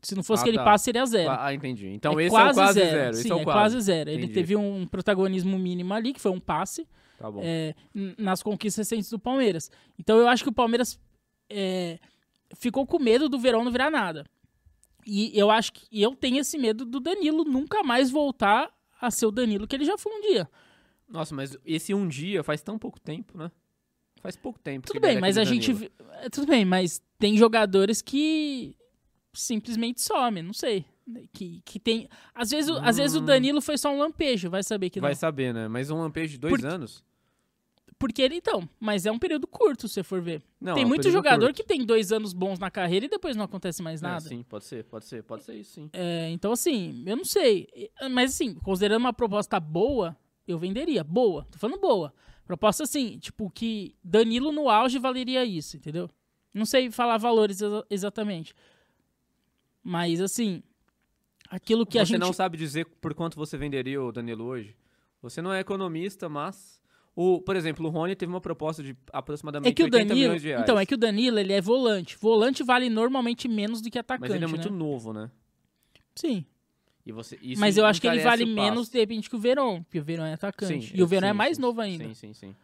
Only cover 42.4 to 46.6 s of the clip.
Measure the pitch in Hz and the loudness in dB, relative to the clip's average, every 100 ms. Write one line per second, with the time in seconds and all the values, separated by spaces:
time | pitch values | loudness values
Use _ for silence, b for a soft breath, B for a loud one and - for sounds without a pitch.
42.4 | 190 185 190 202 175 185 254 415 349 220 | -4 -4 -6 -4 0 0 0 -6 -4 -4
43.4 | 202 190 185 160 165 160 175 175 156 120 | -6 -6 -8 -8 -8 -8 -6 -8 -8 -14
44.4 | 120 104 - 117 107 110 - 120 104 113 | -12 -14 -12 -14 -12 -16 -14 -16 -12 -16
45.4 | - 220 208 - 151 185 175 170 165 170 | -14 -18 -18 -18 -16 -8 -6 -6 -6 -6
46.4 | 202 240 | -2 -2